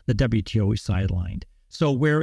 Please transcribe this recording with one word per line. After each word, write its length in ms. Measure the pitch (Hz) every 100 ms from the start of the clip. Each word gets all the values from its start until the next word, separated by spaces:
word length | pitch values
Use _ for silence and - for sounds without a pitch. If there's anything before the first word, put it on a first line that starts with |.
| -
the 80 |
W 280 | 113 131 110
T 180 | - 113
O 120 | 101
is 80 | 110
sidelined. 640 | - 92 92 90 90 101 - _ _
So 240 | - 156
we're 300 | 131 151 151